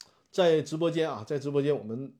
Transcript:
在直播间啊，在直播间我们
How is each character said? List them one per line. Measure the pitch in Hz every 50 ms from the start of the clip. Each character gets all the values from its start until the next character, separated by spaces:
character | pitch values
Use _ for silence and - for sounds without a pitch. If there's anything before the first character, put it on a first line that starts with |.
| - _ _ _ _ _
在 | - 196 180 170 160 156
直 | 139 147 156
播 | 156 170 170
间 | 156 165 160 151
啊， | 131 104 110
在 | - 151 139
直 | 127 143
播 | 143 143
间 | 139 147 143
我 | 107
们 | 104 107 113 127 139 131 -